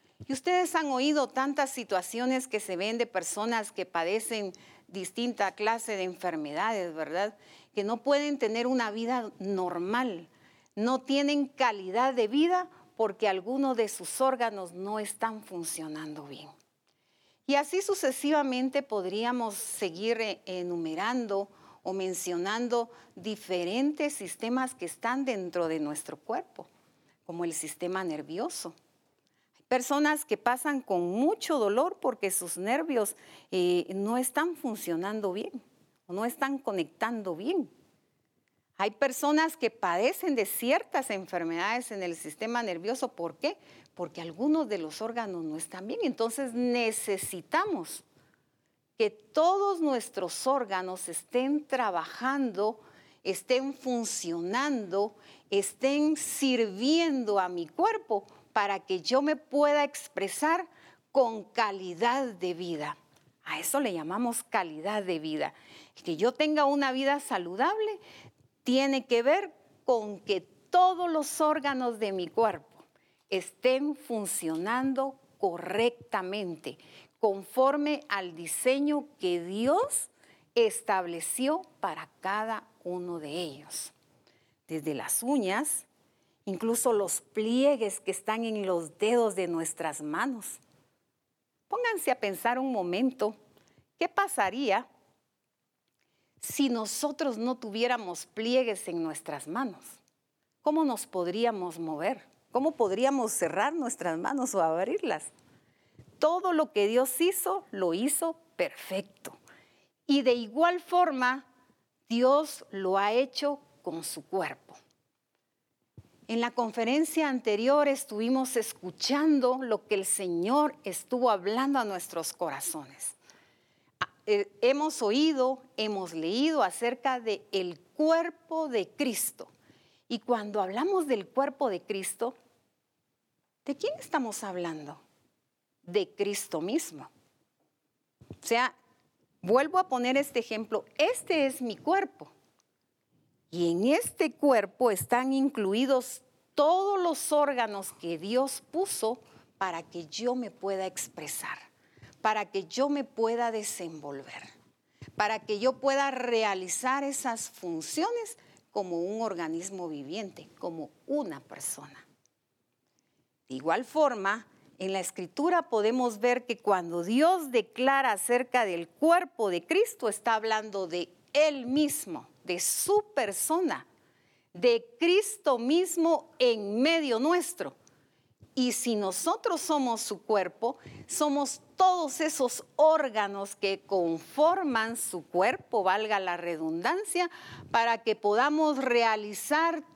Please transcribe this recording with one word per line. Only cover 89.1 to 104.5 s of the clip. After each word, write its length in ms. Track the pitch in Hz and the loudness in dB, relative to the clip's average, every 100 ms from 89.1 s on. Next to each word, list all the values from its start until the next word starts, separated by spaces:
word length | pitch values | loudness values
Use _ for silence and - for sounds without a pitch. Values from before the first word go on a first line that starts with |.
| 240 226 190 | 4 4 2
de 120 | 175 | 0
nuestras 540 | 165 165 - 160 147 | -2 -2 -4 -6 -4
manos. 580 | 151 165 269 233 - - _ _ _ _ _ _ _ _ _ _ _ | -4 -2 -2 -4 -10 -14 _ _ _ _ _ _ _ _ _ _ _
Pónganse 440 | 453 480 403 - | -2 -2 0 0
a 80 | 254 | 0
pensar 400 | 202 180 233 254 | -2 -2 0 0
un 120 | 269 | -2
momento, 640 | 226 175 190 262 - 214 - _ _ _ _ _ _ | -2 -2 0 0 0 -4 -4 _ _ _ _ _ _
¿qué 120 | 339 | -2
pasaría 800 | - 392 - 190 233 254 202 - _ _ _ _ _ _ _ _ _ _ _ _ _ _ _ | 0 0 0 0 0 2 2 0 _ _ _ _ _ _ _ _ _ _ _ _ _ _ _
si 280 | - - 269 | -6 0 2
nosotros 680 | 233 214 - 285 285 294 220 | 0 -2 -2 -2 0 -2 -2
no 200 | 247 247 | -4 -4
tuviéramos 680 | 220 214 240 240 185 165 - | -6 0 0 0 -4 -10 -10
pliegues 640 | 220 226 254 233 190 180 | -6 2 2 2 -2 -4
en 160 | 170 | -4
nuestras 440 | 160 151 - 143 147 | -4 -6 -8 -10 -6
manos? 360 | 214 247 165 - - _ _ _ _ _ _ | -4 -6 -8 -18 -20 _ _ _ _ _ _
¿Cómo 220 | 302 311 294 | 0 2 2
nos 200 | - - | 0 -4
podríamos 720 | 185 175 208 233 208 180 160 | -2 -2 0 0 0 -6 -6
mover? 480 | 165 151 190 262 - _ _ | -6 -2 -2 -4 -10 _ _
¿Cómo 200 | 254 311 | 0 0
podríamos 600 | 311 202 196 269 269 220 | 2 2 4 2 2 0
cerrar 420 | - 160 175 262 | 0 0 2 0
nuestras 440 | 330 247 - 175 165 | 0 -4 -4 -4 -2
manos 380 | 190 285 254 | -2 -2 0